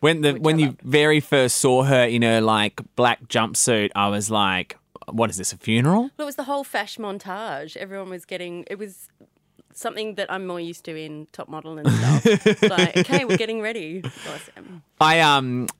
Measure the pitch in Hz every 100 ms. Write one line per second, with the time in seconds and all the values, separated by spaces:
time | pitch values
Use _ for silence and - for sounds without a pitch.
0 | 151 165 147 139 156 160 147 - - 143
1 | 151 156 - 143 123 - 139 127 135 131
2 | 120 117 117 113 110 110 107 - - -
3 | 123 113 123 120 110 - - 113 104 98
4 | 101 101 104 107 101 92 87 - _ -
5 | - 113 113 95 87 - - 117 131 196
6 | 262 - 302 285 269 285 269 233 208 -
7 | 208 196 196 190 220 139 156 - 196 196
8 | 190 180 - 180 180 175 - 196 208 185
9 | - _ _ _ _ _ _ - 233 -
10 | 220 202 196 190 185 175 170 170 - 160
11 | 156 151 151 - - 156 160 156 147 113
12 | 120 147 226 208 214 202 208 185 175 180
13 | 175 269 254 190 220 226 214 226 160 180
14 | 165 - - 143 - - - 180 _ -
15 | 156 165 156 139 131 123 123 -